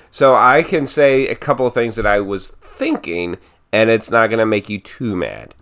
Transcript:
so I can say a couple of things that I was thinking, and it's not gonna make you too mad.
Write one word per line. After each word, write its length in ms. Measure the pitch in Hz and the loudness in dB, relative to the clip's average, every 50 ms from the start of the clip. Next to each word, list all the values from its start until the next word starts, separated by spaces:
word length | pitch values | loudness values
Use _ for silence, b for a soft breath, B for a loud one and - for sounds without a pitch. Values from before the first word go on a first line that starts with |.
| b b | b b
so 240 | b - 143 135 127 | b 2 4 4 4
I 300 | 107 117 127 139 156 165 | 6 6 4 4 4 2
can 220 | - 185 156 139 | 0 -2 -2 -2
say 420 | - - 151 143 139 135 135 135 - | -2 0 2 2 4 4 2 0 -2
a 80 | 117 | -6
couple 320 | - - 147 135 127 127 120 | -6 -4 -4 -2 0 0 -2
of 60 | - | 0
things 200 | 123 117 117 107 | -2 -2 -2 -2
that 120 | 113 104 | -2 0
I 120 | 104 104 104 | 0 0 0
was 300 | 101 98 101 92 - - | 0 -2 -6 -6 -6 -8
thinking, 880 | - - _ - - - 269 320 311 - - 82 85 87 87 87 85 - b b b b b - | -12 -16 _ -16 -8 -6 -4 -4 -4 -4 -6 -8 -6 -6 -6 -6 -8 -10 b b b b b -2
and 180 | - 107 110 113 | 2 2 4 4
it's 200 | 113 107 - - | 2 0 0 0
not 180 | 113 117 113 107 | 0 2 2 2
gonna 160 | 110 113 110 | 2 0 0
make 220 | 110 107 104 - - | 0 0 -2 -4 -6
you 120 | 107 95 | -10 -10
too 340 | - - - - 127 110 95 | -12 -14 -12 -8 -6 -4 -4
mad. 400 | 90 73 53 50 53 60 - - _ | -4 -4 -6 -8 -12 -18 -20 -20 _